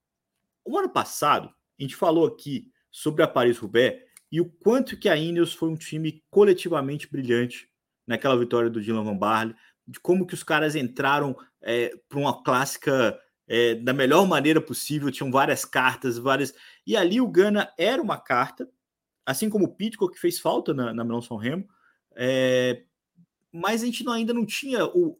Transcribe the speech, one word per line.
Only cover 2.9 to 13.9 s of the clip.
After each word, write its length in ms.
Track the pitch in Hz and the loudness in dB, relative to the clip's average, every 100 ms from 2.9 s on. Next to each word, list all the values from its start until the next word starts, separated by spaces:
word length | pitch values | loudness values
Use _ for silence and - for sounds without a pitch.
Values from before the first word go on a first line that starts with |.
sobre 300 | - 151 156 | -8 -2 2
a 40 | 160 | 2
Paris-Roubaix 720 | 135 120 120 101 113 123 - - _ _ | 4 2 2 0 2 2 0 -12 _ _
e 100 | 156 | -4
o 40 | 175 | -4
quanto 480 | - 208 254 262 - | -2 0 2 0 -2
que 100 | 202 | 0
a 80 | 151 | 0
Ineos 380 | 160 170 165 | 0 0 -2
foi 160 | - 160 | -2 -6
um 60 | 160 | -6
time 480 | - 156 160 156 _ | -8 -6 -6 -8 _
coletivamente 800 | 196 208 185 180 156 135 143 - | 4 6 4 0 -2 -2 -6 -8
brilhante 600 | 143 123 120 120 - - _ _ _ - | -6 0 2 0 -6 -20 _ _ _ -6
naquela 320 | 117 139 123 | -2 2 2
vitória 320 | 120 120 117 | 2 0 0
do 120 | 113 | -2
Dylan 220 | 104 110 | -4 -4
Van 120 | 107 98 | -4 -2
Baarle, 380 | 104 110 113 - _ _ - | 0 0 -2 -8 _ _ -20
de 120 | - | -6
como 260 | - 185 175 | 0 0 0
que 80 | |
os 100 | 170 | -6
caras 320 | - 151 151 151 | -2 0 0 -2
entraram, 640 | 123 - 135 143 143 123 - _ | -4 -2 0 0 0 -6 -12 _
é, 340 | - 120 113 - _ | -4 -2 -2 -6 _
pra 100 | 143 | -4
uma 240 | 143 117 | -2 -2
clássica, 720 | - 127 139 - - 135 113 - _ _ - | 0 0 0 -4 0 2 2 -2 _ _ -4
é, 280 | 113 120 113 | 2 2 2
da 180 | 120 | -2